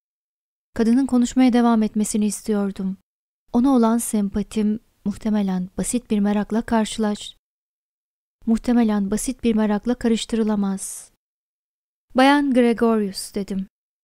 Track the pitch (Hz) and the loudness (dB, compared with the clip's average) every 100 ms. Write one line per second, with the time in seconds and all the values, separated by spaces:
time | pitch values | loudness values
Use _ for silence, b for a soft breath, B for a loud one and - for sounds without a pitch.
0 | _ _ _ _ _ _ _ - 220 240 | _ _ _ _ _ _ _ -2 2 2
1 | 269 247 240 - 254 240 240 226 214 214 | 2 0 2 4 4 4 4 2 0 -2
2 | 208 220 208 196 - 208 202 196 190 190 | -2 -2 -2 -4 -4 -2 -2 -4 -8 -8
3 | _ _ _ _ _ 240 262 262 226 233 | _ _ _ _ _ 0 4 4 4 2
4 | - 214 196 208 196 220 208 214 _ _ | 0 -2 -2 -4 -4 -2 -2 -2 _ _
5 | 202 - 220 214 196 185 185 - 180 247 | -8 -6 -2 -2 0 -4 -6 -6 -4 -4
6 | - 214 202 208 202 214 240 226 214 - | -2 0 0 0 -2 -4 0 -2 -2 -2
7 | 214 208 - _ _ _ _ _ _ _ | -4 -4 -10 _ _ _ _ _ _ _
8 | _ _ _ _ - 226 - 240 226 208 | _ _ _ _ -2 -2 2 2 2 0
9 | 196 208 - 247 233 220 214 208 233 247 | -2 -4 -6 -2 0 0 0 -2 -2 -2
10 | 233 226 - 226 214 208 196 190 - - | 0 -2 -2 -2 -2 -2 -2 -6 -10 -14
11 | - _ _ _ _ _ _ _ _ _ | -20 _ _ _ _ _ _ _ _ _
12 | _ 247 269 285 285 254 240 233 233 220 | _ 4 4 4 2 2 2 2 0 0
13 | 202 190 - 208 190 190 190 _ _ _ | -2 -8 -10 -10 -6 -8 -8 _ _ _